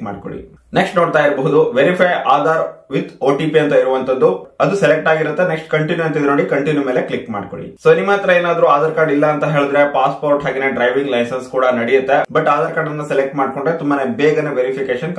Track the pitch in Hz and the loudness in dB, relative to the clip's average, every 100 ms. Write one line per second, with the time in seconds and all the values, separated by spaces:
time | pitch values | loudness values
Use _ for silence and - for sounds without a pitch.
0 | 107 98 - 107 - - _ 165 190 185 | -10 -10 -12 -14 -16 -20 _ -2 0 0
1 | 165 151 143 135 131 151 151 123 180 180 | 2 2 2 0 2 2 2 2 2 4
2 | 180 160 - 147 147 160 - - - 139 | 2 2 0 2 2 -2 -4 -10 -8 -6
3 | - - 131 143 156 156 147 135 131 131 | -6 -4 -2 0 0 2 4 2 2 0
4 | 131 127 120 120 - - 139 - 151 156 | -2 2 2 0 -6 -2 -2 2 2 2
5 | 151 156 151 151 175 160 - 156 156 170 | 0 0 -2 -2 -2 -2 -2 -2 0 -2
6 | 160 151 143 143 - 143 147 143 131 123 | -2 0 0 0 0 0 0 0 0 -2
7 | - - - 104 92 - - - 160 170 | -4 -6 -6 -8 -8 -12 -14 -2 2 2
8 | 190 196 190 175 170 165 165 143 156 160 | 2 0 2 2 2 2 4 4 2 0
9 | 151 143 151 147 151 147 139 143 143 139 | 0 2 2 0 0 0 0 2 2 2
10 | 135 - 147 143 139 135 135 120 - 139 | 0 0 0 0 -2 -2 -2 0 0 0
11 | 143 120 120 127 123 127 127 120 117 131 | 0 -2 -2 -6 -6 0 0 0 2 2
12 | 131 147 - 156 151 147 160 165 151 151 | 2 0 2 0 2 2 0 -2 -4 -6
13 | - 135 135 139 131 139 135 - 143 143 | -2 -2 -2 -2 -4 -2 -4 -2 -2 -2
14 | 123 113 147 151 147 127 131 135 135 160 | -2 0 2 2 0 -2 -2 -2 -4 -4
15 | - | -4